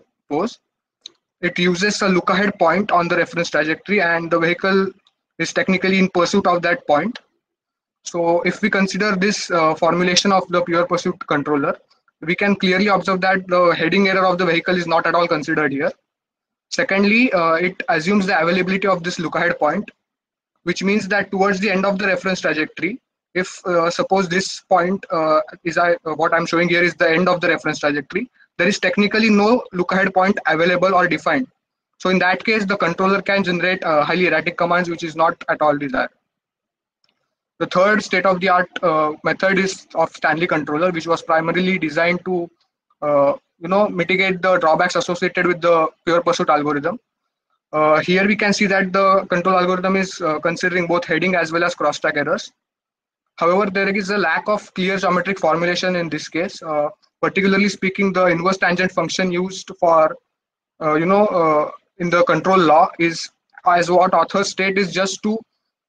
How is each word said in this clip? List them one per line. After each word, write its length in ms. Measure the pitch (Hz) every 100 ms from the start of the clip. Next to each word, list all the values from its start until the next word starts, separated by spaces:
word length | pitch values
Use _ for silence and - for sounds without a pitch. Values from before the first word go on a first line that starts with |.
| _ _ -
pose. 320 | 147 220 - _ _ _ _ - _ _ _
It 180 | 180 180
uses 420 | 180 175 208 202
a 60 | 202
look 220 | 180 185
ahead 260 | 185 202 -
point 320 | 165 175 208
on 160 | 175 170
the 80 | 170
reference 340 | 160 170 170
trajectory, 500 | 151 156 160 - 202
and 300 | 170 170 165
the 80 | 170
vehicle 540 | 165 175 196 196 190 - _ _ _ -
is 140 | 165
technically 460 | 180 180 185 190 190
in 120 | 190
pursuit 360 | 180 170 202 190
of 160 | 175
that 240 | 170 175 -
point. 320 | 147 196 - _ _ _ _ _ _ _ _
So 360 | - 175 170 170
if 200 | 180 -
we 80 | 208
consider 460 | 196 190 185 214 190
this, 340 | 202 202 -
uh, 240 | 175 160
formulation 560 | 160 165 170 180 180 202
of 160 | 190 185
the 160 | 175
pure 240 | 175 170 175
pursuit 400 | 175 185 - -
controller, 500 | 147 143 147 156 - _ _ _ _
we 160 | 156 180
can 180 | 202
clearly 320 | 196 185 185 208
observe 340 | 190 196 185
that 260 | 190 190 185
the 220 | 180 175
heading 360 | 156 165 196 196
error 180 | 190
of 140 | 185 180
the 80 | 180
vehicle 300 | 170 185 180
is 100 | 165
not 200 | 165 165
at 100 | 170
all 100 | 170
considered 460 | 160 147 156 151
here. 180 | 139 170 - _ _ _ _ _ _ _
Secondly, 640 | - 165 196 202 226 254
uh, 220 | 180 165
it 280 | 165 180 185 -
assumes 380 | 165 165 208 190
the 140 | 180
availability 460 | 165 180 180 190 196
of 160 | 180
this 160 | 175 175
look 160 | 156
ahead 240 | 160 175 -
point, 320 | 151 175 214 _ _ _ _ _ _ _
which 180 | 170 180
means 260 | 190 208 196
that 220 | 202 196
towards 280 | 196 202 190
the 120 | 208
end 160 | 185 202
of 120 | 190
the 80 | 202
reference 360 | 175 190 185
trajectory, 580 | 170 151 151 - 165 247 _ _ _
if, 320 | 175 185 -
uh, 240 | 190 170 165
suppose 400 | - 175 190 185
this 320 | 180 - - -
point, 380 | 180 175 196 -
uh, 300 | 170 156 156 156 180
is 140 | 175 160
I, 140 | 175 175
uh, 100 | 160 147
what 180 | 165
I'm 100 | 165
showing 240 | 170 165 175
here 140 | 175
is 120 | 175
the 160 | 170 170
end 200 | 160 180
of 100 | 175
the 80 | 170
reference 300 | 151 160 151
trajectory, 520 | 147 147 143 185 247 _ _ -
there 100 | 180
is 100 | 202
technically 520 | 185 190 202 214 220
no 320 | 208 208 254 -
look 180 | 180 180
ahead 200 | 185 190
point 260 | 190 190 208 156
available 480 | 156 175 180 185
or 140 | 185 180
defined. 380 | 151 175 147 127 _ _ _ _ _
So 140 | 185
in 80 | 185
that 260 | 180 185
case, 220 | - 220 196
the 100 | 202
controller 460 | 175 170 190 196
can 200 | 185 196
generate, 400 | 185 175 175 185
uh, 200 | 175 151
highly 220 | 147 170 175
erratic 320 | 156 160 170
commands, 320 | 170 175 175
which 120 | 170
is 140 | 165 151
not 260 | 165 170 -
at 140 | 156
all 160 | 151 143
desired. 320 | 143 127 123 _ _ _ _ _ _ _ _ _ _ _ _ _ _ -
The 80 | 170
third 360 | 180 202 214
state-of-the-art, 680 | - 185 190 180 185 180 180 -
uh, 300 | 180 156 160 156
method 340 | 160 156 190 190
is 280 | 190 - -
of 200 | - 165
Stanley 320 | - 165 156 180
controller, 440 | 160 143 147 185
which 160 | 165 165
was 160 | 165
primarily 560 | - 160 165 170 185 185
designed 440 | 160 147 170 175 185
to, 240 | 180 170 _ _ _ _ _
uh, 320 | 147 143 139 139 _ _
you 80 | 170
know, 200 | 196 208
mitigate 540 | 185 170 190 190 180
the 160 | 190 180
drawbacks 360 | 160 160 175
associated 520 | 175 175 175 180 185 180
with 160 | 170
the 260 | 170 165 156 -
pure 160 | - 170
pursuit 300 | 170 170 175
algorithm. 500 | 151 147 143 151 220 _ _ _ _ _ _ _
Uh, 280 | 156 156 156
here 260 | 156 185 202
we 80 |
can 180 | 208 214
see 140 | 202 202
that 260 | 190 190
the 320 | 190 196 190 -
control 300 | 175 180 185
algorithm 380 | 180 185 185
is, 260 | 190 185 -
uh, 180 | 165 151
considering 480 | 170 170 185 180 170
both 160 | 170
heading 320 | 175 160 180 185
as 160 | 160
well 100 | 165
as 100 | 175
cross-track 440 | - 147 143 160 147
errors. 340 | 147 220 - _ _ _ _ _ _ _ _ -
However, 340 | 170 185 208
there 180 | 190 196
is 220 | 196 185
a 80 | 208
lack 300 | 165 175 202
of 260 | 208 -
clear 220 | - 185 196
geometric 420 | 190 180 175 190
formulation 560 | 160 165 175 175 185
in 140 | 180 165
this 200 | 151 -
case, 320 | 156 196 -
uh, 260 | 165 151 147 - _ -
particularly 460 | 165 180 190 190 202
speaking, 440 | - 190 190 196
the 140 | 185 180
inverse 300 | 165 180 190
tangent 340 | 180 180 185
function 400 | - 160 - 185
used 400 | 175 185 185 - 190
for, 380 | 170 165 156 170 _ _ _ _ _ _
uh, 120 | 156
you 120 | 151 165
know, 200 | 202 208
uh, 440 | 185 160 151 151 - _ -
in 120 | 175
the 140 | 175
control 340 | 175 160 156 147
law 300 | 160 151 190 -
is, 320 | 170 165 - _ _ - -
as 220 | 175 170
what 260 | 180 185
authors 340 | 180 165 196 196
state, 280 | - 190 190
is 160 | 190
just 300 | 160 190 190
to, 160 | 214 220 - _ _ _